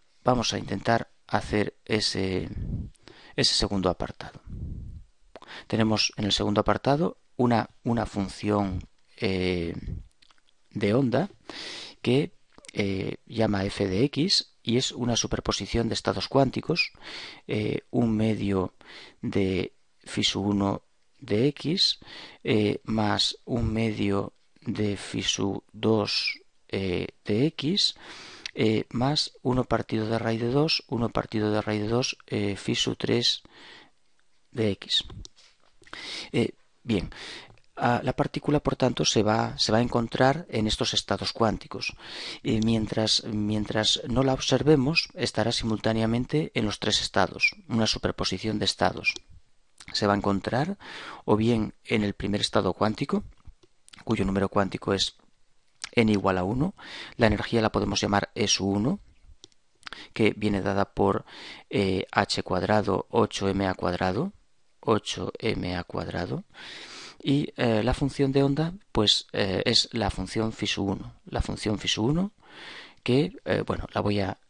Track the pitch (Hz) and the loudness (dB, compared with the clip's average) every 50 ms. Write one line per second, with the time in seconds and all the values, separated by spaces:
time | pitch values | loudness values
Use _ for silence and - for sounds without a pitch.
0 | _ _ _ _ - 123 127 120 110 - 101 101 104 - 101 98 - 117 117 117 | _ _ _ _ 2 2 2 4 2 0 -2 -4 -4 -4 -6 -2 2 2 2 2
1 | - _ - _ _ - - 104 - - - 104 101 - - _ _ - 113 107 | 0 _ -14 _ _ -2 -2 -2 0 2 2 2 2 0 -4 _ _ -2 0 0
2 | - - - 95 95 95 92 98 - 95 - - - - - - - - - - | 0 0 -2 -2 -2 0 -2 -2 -4 -4 -6 -6 -6 -6 -6 -6 -6 -10 -14 -18
3 | - - - - - - - - - - - - 110 98 101 95 92 92 87 - | -20 -20 -20 -20 -20 -8 -2 0 2 2 2 2 0 2 0 2 2 2 2 2
4 | - - - - - - - - - - - - - - - - - - - - | -4 -6 -6 -12 -14 -14 -14 -16 -14 -12 -10 -8 -8 -8 -8 -10 -10 -12 -14 -16
5 | - - _ _ - - - - - - - - - - 110 110 110 110 107 104 | -18 -20 _ _ -20 -20 -20 -20 -18 -16 -16 -16 -6 -2 2 2 4 4 4 2
6 | - - - - 107 98 98 - 104 107 104 107 - - 101 - - 131 143 151 | 2 0 -2 -2 0 0 2 2 2 2 4 4 4 4 2 2 2 2 2 2
7 | 175 - - - _ _ - - 123 120 117 107 - - - - - 127 117 117 | 2 -2 -2 -6 _ _ 0 2 4 4 4 2 0 -2 -10 -6 -2 -2 0 0
8 | 107 - - 104 95 95 - - - 104 104 104 101 95 90 90 - - _ _ | 0 -2 -2 -4 -4 -4 -4 -4 -2 0 2 2 0 0 -2 -6 -8 -10 _ _
9 | _ _ - - - 95 95 92 92 92 87 87 85 85 - - - - - - | _ _ -10 -4 -2 -2 0 0 0 0 0 -2 -2 -4 -6 -8 -8 -8 -10 -10
10 | - - _ _ - - _ - _ _ _ _ _ _ - 104 95 101 107 135 | -12 -16 _ _ -20 -20 _ -20 _ _ _ _ _ _ -4 0 2 4 4 4
11 | 139 117 110 - 190 - - _ - - - - - - - - - - - - | 4 4 2 0 0 -2 -6 _ -18 -16 -14 -14 -12 -12 -12 -14 -14 -16 -16 -4
12 | - 117 123 143 170 175 - - - _ - - - - - - 101 98 98 95 | 0 2 4 4 2 0 -6 -18 -20 _ -20 -20 -20 -10 -4 -2 -2 -2 -2 -2
13 | - - - - _ - 127 110 110 107 101 95 98 101 - - 101 95 92 101 | -4 -4 -6 -8 _ -10 -2 0 2 2 2 0 0 -2 0 0 0 0 2 2
14 | 135 147 - 135 160 196 - - - _ _ _ - 120 113 127 - - - - | 2 2 2 0 0 2 2 0 0 _ _ _ -2 0 2 2 2 0 -4 -2
15 | 123 123 113 - - 104 113 - - - 104 - 101 - - 117 117 113 110 - | -2 0 0 0 0 -2 -2 -2 -2 -2 -2 -2 -4 -2 -2 0 0 0 -2 -2
16 | - 110 107 98 - - - 135 135 120 - - - - 165 - - - - - | -2 -2 -2 -2 -4 0 4 4 4 4 2 -4 -2 -2 -2 -2 -2 -4 -6 -16
17 | - - - - - - - - - - 131 107 107 107 - - - - - 123 | -18 -16 -14 -14 -14 -16 -18 -16 -10 -6 -4 -2 -2 -2 -2 -4 -6 -2 0 0
18 | 120 113 107 107 110 110 107 98 104 98 98 95 92 98 _ - - - - - | 2 2 2 2 2 2 0 0 0 0 0 0 0 -2 _ -16 -20 -20 -20 -20
19 | - - - - - - - 104 98 95 95 87 - - _ _ _ _ _ _ | -20 -20 -16 -8 -8 -2 0 2 2 2 2 0 -2 -4 _ _ _ _ _ _
20 | - - - - - - - 98 98 101 101 101 101 98 - - _ _ _ _ | -16 -6 -4 0 0 0 0 0 0 0 2 2 2 0 0 -4 _ _ _ _
21 | _ _ _ - 131 110 101 107 127 147 - - - 139 180 196 - - - - | _ _ _ -16 -4 -2 0 2 2 2 0 -2 -4 -4 0 2 2 0 0 -4
22 | - - - - - - - - - - 123 107 104 101 - - - - 110 110 | -10 -18 -18 -18 -18 -18 -18 -10 -2 0 2 4 4 2 0 -2 -4 -2 0 0
23 | 107 104 101 101 - - - - - - 135 117 113 110 107 113 113 110 107 110 | 2 2 2 2 0 -2 -2 -8 -8 -4 -2 0 0 0 0 0 0 0 0 0
24 | 104 101 98 98 - - _ _ _ _ _ _ - 120 101 107 107 101 101 - | 0 0 2 0 -2 -4 _ _ _ _ _ _ -8 -6 -2 -2 0 -2 -2 -4
25 | - - - 107 98 - - - 104 98 98 - _ _ - 107 110 110 110 107 | -6 -6 -6 -4 -2 -2 -2 0 -2 -2 -2 -6 _ _ -12 -2 2 2 4 4
26 | 104 98 - - - - - - _ _ _ _ _ - - 98 95 92 87 90 | 2 0 -2 -2 -2 -4 -6 -8 _ _ _ _ _ -8 -6 -4 -2 -2 -2 -2
27 | 90 - _ _ - - 104 110 139 170 - - 131 147 196 202 - - - - | -4 -6 _ _ -4 0 2 2 2 2 0 -2 -2 0 0 2 0 0 -2 -6
28 | - - - - - - - - - - - - 127 110 110 104 - - - 113 | -16 -18 -18 -16 -18 -18 -18 -14 -14 -10 -2 2 2 4 4 2 0 -2 -2 0
29 | 127 139 151 147 - - - - - 131 123 127 120 - 117 110 - - 113 110 | 0 2 2 0 -2 -4 -6 -6 -2 0 0 0 2 0 0 -2 0 -2 -2 -2
30 | 110 110 113 110 107 113 113 110 120 120 131 143 156 165 - - - - 131 117 | 0 0 0 0 0 0 0 0 0 0 2 2 2 2 0 -2 -2 -4 -2 -2
31 | 117 110 - - - - - 107 107 107 107 107 - 107 107 104 104 107 117 123 | -2 0 0 -2 -4 -2 -2 0 2 2 2 0 0 0 -2 0 0 0 0 0
32 | 131 - - _ - - - 107 104 101 98 - - - 120 - - 131 113 - | 0 0 -4 _ -8 -6 -2 -2 0 -2 -2 -4 -2 -2 0 0 0 -2 -2 -2
33 | - - - 120 120 - - - _ - - - - - - - - _ _ _ | 0 0 0 2 2 0 -2 -2 _ -20 -20 -20 -20 -20 -20 -20 -20 _ _ _
34 | _ _ _ _ _ _ _ _ _ _ - - 110 104 98 - - - - - | _ _ _ _ _ _ _ _ _ _ -2 0 0 0 0 -2 -4 -2 -2 -2
35 | - - - - - - _ _ - - _ _ _ _ _ - - - - - | -2 -4 -12 -14 -14 -16 _ _ -20 -20 _ _ _ _ _ -20 -20 -18 -16 -14
36 | - - - - - - - 131 - - - _ _ _ _ _ - 120 110 90 | -12 -12 -12 -12 -10 -2 0 0 0 0 -2 _ _ _ _ _ -2 0 0 0
37 | 80 - - - - - - - - - - - - - - - - 120 120 - | 0 -2 -10 -12 -14 -14 -14 -16 -18 -20 -20 -20 -20 -18 -8 0 2 2 2 2
38 | - 127 - - 143 - - - - 147 147 147 - 139 - - 131 123 120 - | 0 -2 0 0 -2 -2 -2 -4 0 2 2 2 2 0 0 2 2 2 2 2
39 | 147 - - 117 98 107 110 113 117 117 131 - - - 107 113 120 117 - 120 | 0 2 4 4 4 4 4 2 2 -2 -2 -2 0 2 4 4 2 4 2 0
40 | 117 - - - 131 135 143 165 - - - 113 107 107 - - 117 - - - | 0 0 2 4 4 4 4 2 -4 -4 -2 0 0 0 0 0 0 0 0 -2
41 | - - 101 - 95 - - - 113 107 92 - - - - - - - - - | 0 0 -2 -2 -2 -4 0 2 2 2 2 -2 -6 -10 -10 -6 -6 -8 -8 -10
42 | - - - - - - - - - 139 113 110 110 113 113 110 107 110 - 113 | -16 -14 -14 -12 -12 -12 -12 -6 -2 0 2 2 4 4 2 2 0 0 0 0
43 | 110 107 - - - 113 110 107 104 104 107 107 104 - 113 110 107 - - - | 2 2 0 0 -2 -2 -2 -2 0 0 0 0 -2 0 0 0 2 2 0 -2
44 | - - 113 127 135 135 131 131 - - 135 123 127 147 156 139 120 143 165 - | -2 0 0 2 4 2 2 0 2 2 2 4 6 6 6 6 4 2 2 0
45 | - - - - 123 - - 110 107 117 - - - 113 107 101 - 113 110 110 | -2 -4 -6 -4 -4 -2 0 0 0 0 0 0 0 0 -2 0 0 0 2 2
46 | 113 110 117 120 123 - 147 151 160 - - 127 110 104 - - - 110 104 - | 2 2 2 0 0 0 0 -2 -2 0 -2 -2 -2 -2 -2 -2 -2 0 0 0
47 | - - - 104 92 - - - - - - - - - 117 113 110 - - - | 0 0 2 2 2 2 0 0 0 0 -2 -4 -8 -2 0 2 2 2 0 0
48 | - 98 - - 107 - 95 92 - 110 107 107 101 95 - - 101 90 - - | -2 -2 -2 -2 -4 -4 -4 -2 -2 -2 -2 0 0 -2 2 2 2 2 2 0
49 | - - - - - - - - - _ - _ _ _ _ - - - - - | -4 -4 -4 -4 -12 -18 -20 -20 -20 _ -20 _ _ _ _ -20 -18 -8 -4 0
50 | 110 101 101 101 95 101 98 95 - - 110 123 156 185 202 - - - - - | 2 4 4 4 2 0 0 0 0 -2 -2 0 -2 -2 -4 -10 -12 -16 -14 -14
51 | - - - - - - 107 104 110 117 120 110 107 - - - - - 123 110 | -14 -14 -14 -8 0 2 2 4 4 2 2 2 0 -4 -6 -12 -6 -2 0 0
52 | 104 101 - - 101 101 101 101 107 - - 107 98 92 - - 104 107 107 - | 0 -2 -2 -4 -4 -2 -2 -2 -2 0 0 2 2 2 0 0 0 -2 0 -2
53 | 143 - 196 208 - - - - - - - _ - _ _ _ _ - - - | -4 -2 -2 -4 -4 -6 -18 -20 -20 -20 -20 _ -20 _ _ _ _ -20 -20 -12
54 | - - 113 104 98 98 95 98 98 95 - 101 98 92 - - - 107 98 92 | -4 -2 0 0 0 0 2 0 0 2 2 0 0 0 -2 -4 -2 0 0 0
55 | - - - - - - _ _ - _ _ _ _ _ _ - - - - 123 | 0 -4 -6 -12 -20 -20 _ _ -20 _ _ _ _ _ _ -16 -12 -2 2 4
56 | 113 110 104 98 - 98 92 92 90 95 123 127 160 196 - - - - - - | 4 4 4 4 4 2 2 2 2 0 0 0 0 -2 -2 -8 -18 -16 -14 -14
57 | - - - - 117 107 104 101 110 - 113 117 110 104 - 104 104 101 104 - | -14 -12 0 2 4 4 4 2 0 0 2 2 2 2 2 0 0 0 0 0
58 | 107 104 101 101 - - - - 104 98 - - 95 98 98 101 107 143 202 - | 0 2 2 2 0 0 -2 -2 0 0 2 0 2 0 0 2 0 0 -2 -4
59 | - - - - _ - - - - - _ _ _ _ _ _ - - - - | -8 -18 -20 -20 _ -20 -20 -20 -20 -20 _ _ _ _ _ _ -18 -16 -16 -16
60 | - - - - 110 101 - 101 104 107 98 95 98 101 98 98 98 - - 107 | -18 -10 0 2 4 4 4 2 -2 0 0 0 0 0 2 0 0 0 0 2
61 | 101 98 101 113 - - - - - - - - - - - - 98 95 92 95 | 2 2 2 0 -4 -8 -18 -18 -16 -16 -18 -18 -14 -4 -2 0 0 2 0 -2
62 | - - - 104 98 - - 101 - - 92 90 90 98 107 107 95 95 95 - | -2 0 0 0 2 2 0 -4 -2 -2 -2 -2 2 4 2 2 4 2 0 -2
63 | - - - 117 110 - - - 98 98 98 98 98 92 92 - 90 90 87 - | -2 0 2 2 2 2 0 -2 -2 0 0 2 0 0 0 -2 -2 -4 0 0
64 | 95 92 90 117 175 202 - - _ _ _ _ _ _ _ _ - - 110 104 | 0 0 0 0 -2 -4 -6 -12 _ _ _ _ _ _ _ _ 0 0 0 0
65 | - - - 92 92 104 - - - 113 104 98 95 90 90 87 87 - - 95 | 0 -4 -8 -6 -6 -8 -8 -4 -4 -2 -2 -2 -4 -4 -4 -6 -6 -6 -6 -8
66 | 92 92 95 90 - 117 131 175 - _ - - - - - - - - - - | -6 -4 -4 -6 -4 -4 -6 -8 -8 _ -20 -18 -18 -16 -16 -16 -16 -16 -16 -16
67 | - - - - - - 139 143 - - - - 127 117 110 107 107 123 127 - | -18 -18 -16 -6 -2 0 2 2 0 -2 -4 -2 0 2 2 4 2 2 0 0
68 | 143 131 - - 139 135 135 139 139 139 139 147 160 170 185 - - _ - 113 | 0 -2 0 0 0 2 4 4 4 4 2 2 0 -2 -4 -10 -14 _ 0 2
69 | 104 101 - - - - - 104 107 95 92 - - 120 113 - - - - 117 | 4 4 4 2 0 -6 -2 -2 0 0 0 0 2 2 2 2 2 0 -2 0
70 | 104 95 - - 92 - - 113 110 113 - - 107 - - - 98 98 95 - | 0 0 0 -2 -6 -4 -2 -2 -2 -2 -2 -2 -2 -2 -2 0 0 -2 -2 -4
71 | - 120 - - - - 131 117 - - 101 - - 107 104 - - - - 107 | -6 -12 -14 -16 -14 -8 -4 -4 -2 -2 -4 -4 -2 -2 -2 -2 -2 -2 0 2
72 | 107 135 156 170 190 208 _ _ - - - - - - - - - - - - | 2 2 2 2 0 -2 _ _ -20 -20 -20 -18 -18 -16 -16 -18 -18 -20 -18 -6
73 | - - 123 139 170 - 277 - - - - - - - - - - - - 104 | 0 2 4 4 4 0 -2 -8 -4 -2 0 0 0 -2 -4 -4 -4 -4 -2 0
74 | 101 104 101 101 95 98 101 _ _ | 0 2 2 2 0 -2 -4 _ _